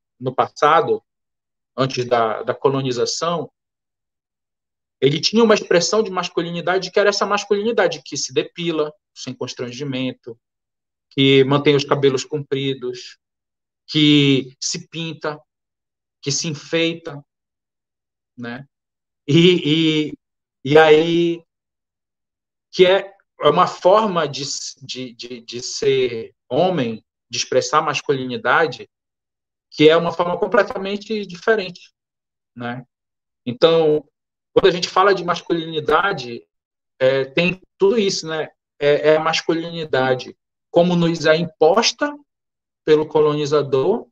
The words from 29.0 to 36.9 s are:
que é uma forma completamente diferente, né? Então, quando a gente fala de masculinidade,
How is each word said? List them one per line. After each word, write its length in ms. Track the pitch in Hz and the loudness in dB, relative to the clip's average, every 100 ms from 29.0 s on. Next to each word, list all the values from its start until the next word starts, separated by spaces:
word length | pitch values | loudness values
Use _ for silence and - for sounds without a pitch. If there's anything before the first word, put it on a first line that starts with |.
| _ _ _ _ _ _ _ - | _ _ _ _ _ _ _ 4
que 120 | 151 | 4
é 80 | 165 | 4
uma 160 | 170 | 2
forma 260 | 165 175 175 | -2 -4 -4
completamente 880 | 202 233 196 190 190 202 - 214 190 | 0 0 0 -4 -8 -8 -6 -8 -8
diferente, 640 | 175 233 220 180 180 - _ _ _ _ _ _ | -6 -2 -2 -4 -12 -20 _ _ _ _ _ _
né? 320 | 120 120 131 - _ _ _ _ _ | -12 -10 -10 -14 _ _ _ _ _
Então, 640 | 123 117 165 165 156 151 - _ _ _ _ | -12 0 2 4 2 0 -4 _ _ _ _
quando 160 | 165 185 | 2 2
a 20 | |
gente 180 | 175 - | 2 -2
fala 240 | 185 202 | 2 2
de 120 | 175 | 2
masculinidade, 1200 | 175 170 - 170 160 156 143 156 202 160 123 117 - _ _ _ _ | -2 -6 -4 -6 -4 -6 0 0 0 -4 -10 -14 -16 _ _ _ _